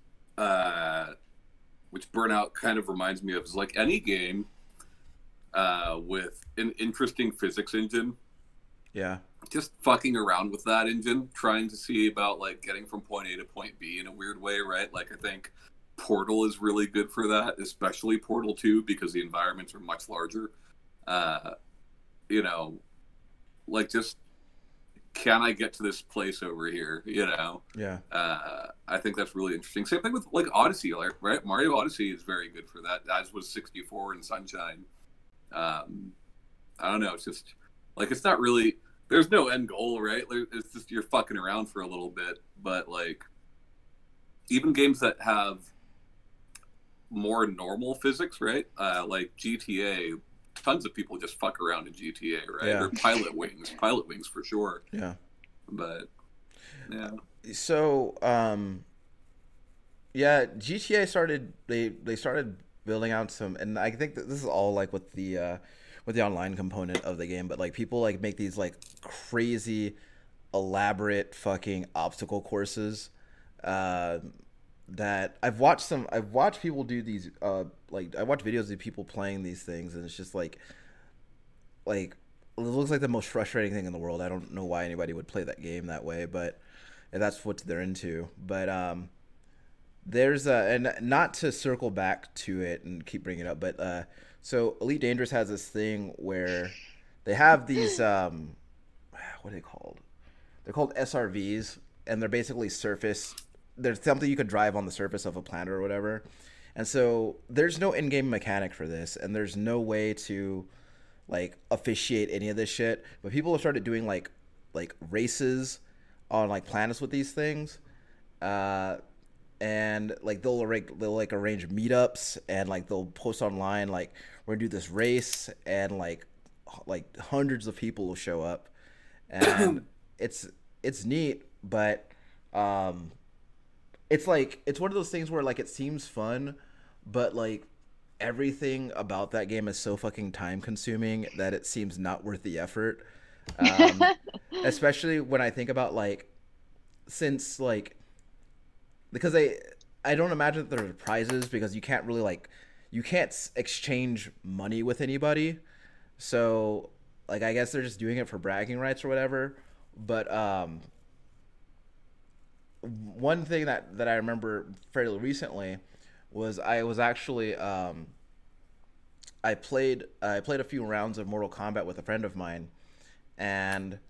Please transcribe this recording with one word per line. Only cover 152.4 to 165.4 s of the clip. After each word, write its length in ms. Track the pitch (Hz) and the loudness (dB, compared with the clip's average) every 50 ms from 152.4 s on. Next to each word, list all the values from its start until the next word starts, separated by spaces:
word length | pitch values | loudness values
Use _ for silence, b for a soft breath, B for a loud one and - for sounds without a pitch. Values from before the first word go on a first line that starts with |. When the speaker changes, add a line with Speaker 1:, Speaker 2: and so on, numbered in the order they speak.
| - - b b b b b b b b | -8 -18 b b b b b b b b
Speaker 2:
you 120 | b 117 | b -4
can't 280 | 117 - 180 180 151 - | -2 2 4 4 4 2
s-, 200 | - - - - - | 0 -8 -10 -8 -4
exchange 760 | 127 120 - - - - 120 127 123 127 123 120 107 101 104 - - - | -4 -4 -4 -4 -6 -2 -2 0 0 0 0 -2 -2 -4 -10 -14 -14 -10
money 380 | 92 95 95 98 104 113 113 | -6 -6 -4 -2 -2 -2 0
with 180 | 113 123 123 - | 0 0 0 0
anybody. 580 | 147 131 135 139 147 151 151 151 156 160 165 160 b b b b b b b b b b b - | 0 -2 0 2 2 2 4 4 2 0 -2 -6 b b b b b b b b b b b -14
So, 720 | - - - 120 117 113 113 110 110 107 107 98 - - - - - - - - - - | -6 0 2 4 4 6 4 4 2 2 0 -2 -4 -10 -18 -20 -20 -20 -20 -18 -10 -6
like, 140 | 98 104 | -4 0
I 100 | 110 113 | 0 2
guess 200 | 113 123 120 117 | 2 2 2 0
they're 100 | - 139 | 0 -4
just 160 | 127 123 101 95 | -4 -4 -4 -4
doing 200 | 110 113 120 127 | -2 -2 0 -2
it 100 | 120 - | -2 -4
for 100 | - 95 | -6 -4
bragging 400 | 85 95 98 98 107 120 123 123 | -2 -2 0 0 -2 -4 -4 -4
rights 260 | 131 135 131 131 - | -2 -2 -2 -2 -2
or 40 | 135 | 0
whatever. 480 | 131 135 131 131 135 131 131 139 139 b b b b b b b - | 0 2 2 2 0 0 -2 -2 -6 b b b b b b b -16
But, 340 | - 110 104 113 110 107 - | -10 -4 -2 0 0 0 0
um, 480 | 98 110 107 101 98 95 90 82 80 82 - - - - - - - - - - - - - - - - - - - - - - - - - - - - - - - - - - - - - - - - | 0 0 2 2 2 0 -2 -4 -6 -12 -14 -16 -20 -20 -20 -20 -20 -20 -20 -20 -20 -20 -20 -20 -20 -20 -20 -20 -20 -20 -20 -20 -20 -20 -20 -20 -20 -20 -20 -20 -20 -20 -20 -20 -20 -20 -20 -20 -20 -14
one 640 | - 117 113 107 107 104 90 113 127 143 165 170 160 | -12 -10 -10 -10 -12 -12 -6 0 2 2 2 2 0
thing 220 | 151 170 160 151 | 0 0 0 2
that, 320 | 147 123 92 - - 92 104 | 2 0 -2 -2 -6 -4 -2
that 100 | 117 117 | 2 2
I 60 | 113 | 2
remember 520 | 113 110 113 117 113 107 110 107 101 - - 98 - - - | 2 2 0 -2 -2 -2 -2 -4 -4 -6 -8 -14 -18 -14 -4
fairly 260 | - 135 120 117 104 98 | 0 0 0 0 0 -2
recently 600 | 117 135 139 139 | -2 -2 -2 -2